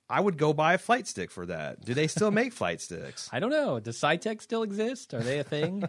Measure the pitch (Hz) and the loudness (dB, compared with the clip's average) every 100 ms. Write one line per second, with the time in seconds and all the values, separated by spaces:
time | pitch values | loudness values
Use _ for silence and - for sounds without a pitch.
0 | - 135 202 156 151 147 156 180 - 247 | -2 2 2 4 4 4 4 4 2 0
1 | - - 87 - 87 82 73 - - 127 | 0 -6 -6 -6 -6 -6 -6 -6 -2 0
2 | 156 - 214 208 254 - 90 85 - 85 | 0 2 2 4 0 0 -2 -2 -6 -10
3 | 69 - - 127 220 302 262 123 110 117 | -10 -12 -8 -2 0 2 0 -2 -4 0
4 | 147 170 220 220 - 226 220 196 220 262 | 2 2 -2 -6 -4 -2 -2 -2 -2 -4
5 | - 127 117 143 139 147 165 196 | -6 -4 -2 -2 -2 -2 -2 -2